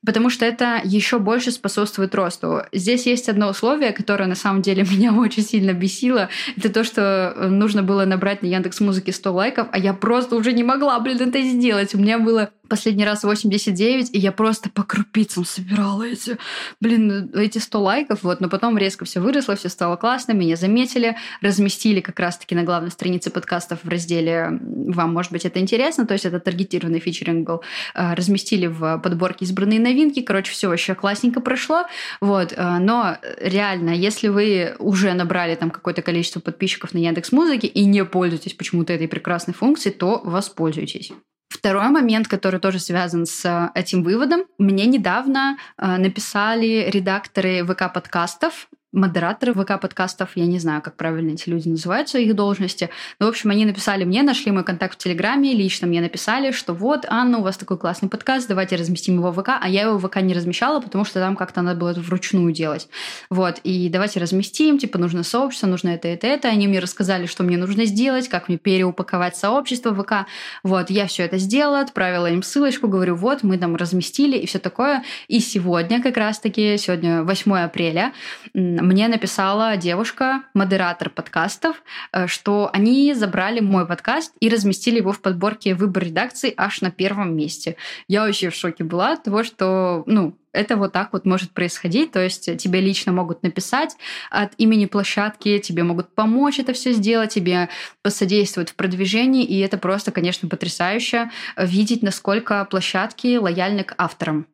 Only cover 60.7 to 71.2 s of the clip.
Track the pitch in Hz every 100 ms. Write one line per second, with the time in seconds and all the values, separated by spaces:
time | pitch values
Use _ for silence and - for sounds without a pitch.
60.7 | 302 240 196 208 190 185 196 180 - 175
61.7 | 175 175 175 170 180 - 190 170 160 160
62.7 | 151 - - - - - 185 180 175 -
63.7 | 185 180 175 208 202 175 185 196 - 311
64.7 | 285 269 190 175 175 170 233 277 247 202
65.7 | 180 180 170 170 170 226 285 254 220 202
66.7 | 196 180 - 185 185 175 - 180 175 180
67.7 | 202 226 202 262 262 254 180 - 170 -
68.7 | 185 185 175 180 180 175 - 202 254 285
69.7 | 247 233 202 196 208 196 - - - 190
70.7 | 190 180 190 202 -